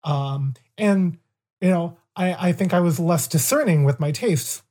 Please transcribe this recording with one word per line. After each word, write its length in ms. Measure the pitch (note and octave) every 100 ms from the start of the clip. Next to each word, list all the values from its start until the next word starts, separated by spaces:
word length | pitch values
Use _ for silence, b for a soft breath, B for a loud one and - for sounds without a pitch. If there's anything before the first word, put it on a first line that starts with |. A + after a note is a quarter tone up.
Um, 500 | D#3+ C#3+ C#3 C#3 C3+ B2+ _ -
and, 400 | G#3 G3 F3+ D#3+ _ _ _ _
you 80 | F#3
know, 280 | F3 E3+ E3+ _ -
I, 340 | F#3 F3 F3+
I 20 |
think 220 | - F#3+ F3+
I 40 |
was 200 | F3 D#3
less 280 | E3+ E3+ -
discerning 560 | D#3 - C#4+ C4 D#3
with 160 | C#3 C3+
my 120 | D3
tastes 500 | D3 A#3+ D3+ - - _